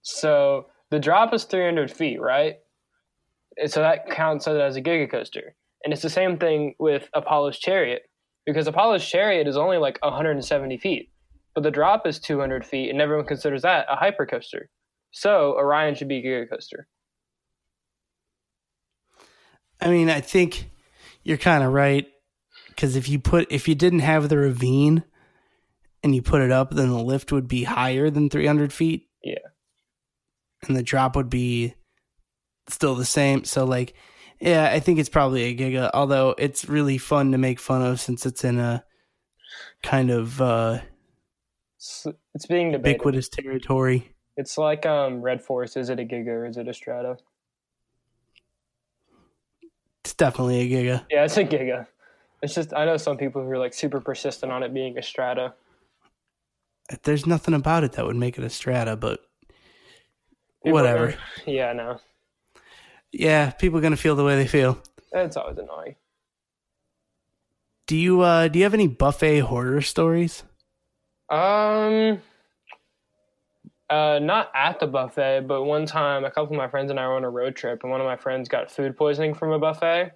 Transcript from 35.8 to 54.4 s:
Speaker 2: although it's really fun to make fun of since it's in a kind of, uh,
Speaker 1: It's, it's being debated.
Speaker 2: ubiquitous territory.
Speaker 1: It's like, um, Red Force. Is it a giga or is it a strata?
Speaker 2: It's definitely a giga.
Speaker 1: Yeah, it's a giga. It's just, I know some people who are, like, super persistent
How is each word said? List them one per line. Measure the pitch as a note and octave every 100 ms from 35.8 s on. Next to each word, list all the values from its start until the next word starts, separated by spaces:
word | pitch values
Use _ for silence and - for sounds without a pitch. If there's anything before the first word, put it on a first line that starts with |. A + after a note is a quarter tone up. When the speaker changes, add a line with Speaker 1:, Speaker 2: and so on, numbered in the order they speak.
| B2+
Speaker 2:
although | - C#3 C#3 C3 -
it's | C#3+ C#3+ -
really | D3 C#3+ C3
fun | - D3 C3+
to | C3
make | C3 A#2+
fun | - C3
of | B2 B2+
since | - A#2+ C3
it's | B2 C3
in | A#2+
a | A#2+ A#2+ - _ _ _ _ _ _ - - _
kind | - C3+ B2+
of, | A#2+ A2+ C3
uh, | B2+ A2+ A2+ A#2 - - _ _ _ _ _ _ _ _
Speaker 1:
It's, | - - D#3 D3 _
it's | D3 -
being | F3 E3+
debated. | C#3+ D#3 C#3
Speaker 2:
ubiquitous | D3 C3 B2+
territory. | - C3+ C3+ - C3 C3 B2+ - _ _ -
Speaker 1:
It's | C3+ -
like, | D#3 D3+ D#3+
um, | D3+ C3+ B2+
Red | B2 B2+
Force. | - B2+ B2 C3+
Is | B2
it | B2+
a | A#2
giga | A#2+ A#2
or | A#2 A#2+
is | A#2
it | A#2+
a |
strata? | A#2 - B2 B2 B2+ _ _ _ _ _ _ _ _ _ _ _ _ _ _ _ _ _ _ _ _ _ _ _ _ E4+ _ _ _
Speaker 2:
It's | -
definitely | - C#3+ - B2+ B2
a | B2
giga. | B2+ B2+ B2 -
Speaker 1:
Yeah, | D3
it's | D3+ G#3
a | F#3+
giga. | D3+ B2+ B2 A#2+ _ _ _ _ _
It's | D3
just, | F3 D#3
I | D3 D#3
know | D#3
some | D#3 C#3
people | C#3 C#3
who | C3
are, | C3
like, | B2
super | - D3+ C#3
persistent | A#2+ B2+ C#3+ C3